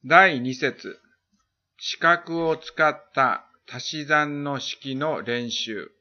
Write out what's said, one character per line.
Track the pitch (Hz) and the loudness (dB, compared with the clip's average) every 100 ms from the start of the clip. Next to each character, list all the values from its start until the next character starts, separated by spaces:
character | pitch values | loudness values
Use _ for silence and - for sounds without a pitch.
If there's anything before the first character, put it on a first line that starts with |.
| 131 | 6
第 | 165 190 139 | 6 6 2
二 | 127 | -4
節。 | 127 139 - - - _ _ _ _ _ _ _ _ | -2 -4 -4 -16 -16 _ _ _ _ _ _ _ _
四 | - - | -10 0
角 | 165 170 170 165 165 | 2 2 0 -2 0
を | 156 | -2
使 | - - 156 | -6 0 0
っ | 143 _ | 0 _
た | - 127 98 _ _ - | 0 2 0 _ _ -18
足 | 123 - 156 | -12 -10 -8
し | 143 | 0
算 | 151 147 143 | 0 2 -4
の | 143 139 | -4 -6
式 | - - 135 131 | -8 -10 -8 -4
の | 151 131 | -2 -2
練 | 107 120 120 | -4 -4 -4
習。 | - 113 104 76 _ | -6 -6 -8 -10 _